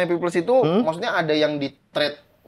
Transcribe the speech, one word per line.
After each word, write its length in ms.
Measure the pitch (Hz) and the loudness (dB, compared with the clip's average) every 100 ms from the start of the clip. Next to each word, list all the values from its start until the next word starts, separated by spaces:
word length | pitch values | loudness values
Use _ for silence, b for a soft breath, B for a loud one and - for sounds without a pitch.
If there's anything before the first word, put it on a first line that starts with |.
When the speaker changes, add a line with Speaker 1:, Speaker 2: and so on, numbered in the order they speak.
Speaker 1:
Peoples 320 | 175 170 170 175 | 0 0 -2 -2
itu, 200 | 175 254 | 2 2
Speaker 2:
Hmm? 240 | - 208 | 4 2
Speaker 1:
maksudnya 320 | 214 165 233 185 | 0 -2 -2 -2
ada 160 | 160 | 0
yang 240 | 151 151 147 | 2 0 0
di 160 | 139 - _ 147 | -6 -8 _ -4
trade 240 | 147 - _ _ | -4 -4 _ _